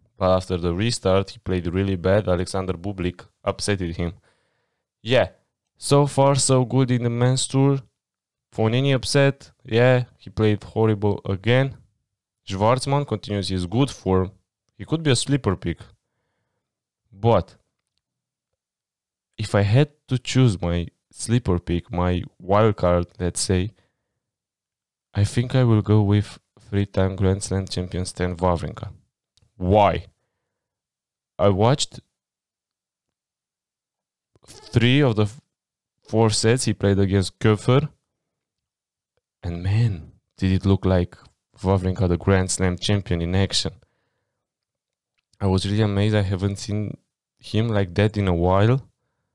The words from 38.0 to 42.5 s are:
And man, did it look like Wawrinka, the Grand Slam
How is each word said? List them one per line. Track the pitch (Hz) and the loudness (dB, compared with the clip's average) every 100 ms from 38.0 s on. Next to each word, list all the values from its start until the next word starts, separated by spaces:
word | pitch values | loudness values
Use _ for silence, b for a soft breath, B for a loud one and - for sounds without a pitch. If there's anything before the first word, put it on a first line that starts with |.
| _ _ _ _ _ _ _ _ _ _ _ _ _ _ | _ _ _ _ _ _ _ _ _ _ _ _ _ _
And | 87 85 | -10 -6
man, | 90 107 117 87 71 - _ - | -2 0 0 -2 -10 -20 _ -4
did | 95 | 0
it | 92 98 | 2 2
look | 95 92 | 0 2
like | 92 90 - _ _ _ _ | 0 0 -6 _ _ _ _
Wawrinka, | 92 95 92 92 92 | 0 0 0 0 0
the | 85 | 0
Grand | - 95 | 2 2
Slam | 92 | 0